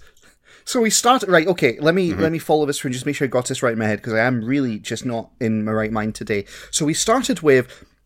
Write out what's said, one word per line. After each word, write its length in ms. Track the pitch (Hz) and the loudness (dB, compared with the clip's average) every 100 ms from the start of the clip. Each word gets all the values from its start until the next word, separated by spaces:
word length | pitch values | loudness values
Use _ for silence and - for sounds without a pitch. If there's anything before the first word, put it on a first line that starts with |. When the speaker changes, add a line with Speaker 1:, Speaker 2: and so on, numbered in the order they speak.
| - _ _ _ _ - | -12 _ _ _ _ -18
Speaker 1:
So 160 | - 262 | -4 0
we 100 | 226 | 2
started, 380 | - 240 254 190 | 2 4 2 4
right, 180 | 175 160 | 2 2
okay, 320 | 180 139 110 | 2 0 2
let 140 | 147 | 0
me, 160 | 175 175 | 2 0
Speaker 2:
Mm-hmm. 100 | - | 0
Speaker 1:
let 100 | 196 | 0
me 60 | 160 | 0
follow 260 | - 156 147 | 0 0 0
this 120 | 143 | -2
through 80 | 143 | -4
and 60 | |
just 120 | 123 127 | -6 -4
make 80 | 139 | -2
sure 100 | 131 | -2
I 20 | |
got 180 | 123 127 | 0 -2
this 160 | 127 | -2
right 100 | 127 | -2
in 40 | 113 | 0
my 80 | 110 | 0
head, 160 | 104 | -2
'cause 120 | 123 | -2
I 60 | 110 | 0
am 180 | 120 127 | 2 0
really 340 | 110 139 131 107 | 0 0 -2 -4
just 260 | - 113 | -6 -8
not 260 | 127 117 110 - | -6 -6 -8 -6
in 240 | 113 110 | -2 -2
my 80 | 107 | -2
right 200 | 110 107 | -2 -2
mind 220 | 110 107 | -2 -4
today. 320 | 107 107 104 98 - - | -6 -4 -4 -4 -12 -8
So 160 | - 151 | -2 0
we 80 | |
started 460 | 160 - 240 240 247 | 0 0 0 0 0
with 440 | 151 131 120 - - _ | 4 4 4 -6 -20 _